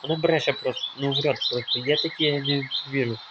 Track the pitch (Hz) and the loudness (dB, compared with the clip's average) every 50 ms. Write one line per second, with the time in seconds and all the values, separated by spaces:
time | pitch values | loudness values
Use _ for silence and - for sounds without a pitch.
0 | - 139 160 160 156 170 165 156 135 - 135 - - 131 120 - - - - 131 | 0 -2 -2 2 4 4 4 4 4 2 0 0 0 -2 -2 -2 -6 -8 -8 -2
1 | 139 139 135 135 - 151 131 - - - 123 123 120 - - 127 123 131 147 151 | -2 0 0 2 2 2 0 0 0 -2 -2 -2 -2 -2 -4 -4 2 0 0 2
2 | - 165 - - 156 151 143 143 139 143 143 139 135 131 - - - 135 135 139 | 2 -4 -2 0 0 2 2 2 2 2 0 0 0 -2 -6 -6 -6 -2 -2 0
3 | 131 117 113 110 - - | 0 0 -2 -4 -8 -16